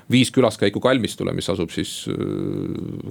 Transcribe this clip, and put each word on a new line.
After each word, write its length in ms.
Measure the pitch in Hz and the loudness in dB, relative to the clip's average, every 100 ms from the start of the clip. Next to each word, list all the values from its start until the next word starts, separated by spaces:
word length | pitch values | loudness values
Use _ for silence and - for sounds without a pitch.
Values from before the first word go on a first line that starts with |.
| - | 2
viis 160 | 123 123 | 4 4
külaskäiku 480 | - 123 - 101 107 | 6 4 4 0 2
kalmistule, 500 | 120 131 95 - 92 | 2 2 0 -2 -4
mis 160 | 87 92 | -2 -2
asub 240 | 95 85 | -2 -2
siis, 300 | - 78 - - | -2 -6 -6 -6
äh, 1040 | - 95 98 - 101 92 - - - - | -4 -2 -4 -4 -4 -4 -6 -8 -10 -8